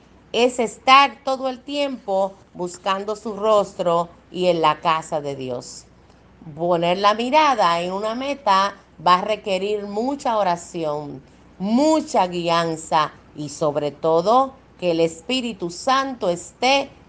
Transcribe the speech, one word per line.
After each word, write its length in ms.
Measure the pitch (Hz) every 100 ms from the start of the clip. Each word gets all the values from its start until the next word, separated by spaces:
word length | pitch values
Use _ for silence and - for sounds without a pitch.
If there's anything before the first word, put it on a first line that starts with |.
| _ _ _
es 240 | 214 247 247
estar 640 | 220 - - 269 277 220
todo 260 | - 262 262
el 120 | 247
tiempo 720 | 285 285 285 254 - 190 196 196 _ -
buscando 600 | 180 - 196 190 202 208
su 200 | 233 196
rostro 760 | 220 208 196 - 175 170 170 - -
y 160 | 175 180
en 140 | 170
la 180 | 156 151
casa 420 | 175 160 156 156
de 140 | 143 135
Dios. 500 | 127 123 - - - _ _ _ _ - 165 143
Poner 400 | 175 170 170 185
la 160 | 202
mirada 680 | 214 247 302 302 233 175 170
en 120 | 180
una 220 | 190 214 240
meta 600 | 269 277 208 190 196 - _ - 165
va 100 | 180
a 60 |
requerir 640 | 202 208 208 185 202 208 202
mucha 520 | 202 247 285 262 220
oración, 840 | 185 170 - 175 156 147 147 139 - - - -
mucha 680 | 190 233 311 311 311 233 185
guianza 840 | 175 170 170 165 160 - 165 151 - - -
y 140 | 147
sobre 420 | - 156 143 147
todo 600 | 139 165 165 185 247 269 - _ -
que 120 | 180
el 80 | 165
Espíritu 680 | 165 165 - 262 233 202 175
Santo 600 | 170 - 262 269 254 190
esté 600 | 170 - - 247 277 277 -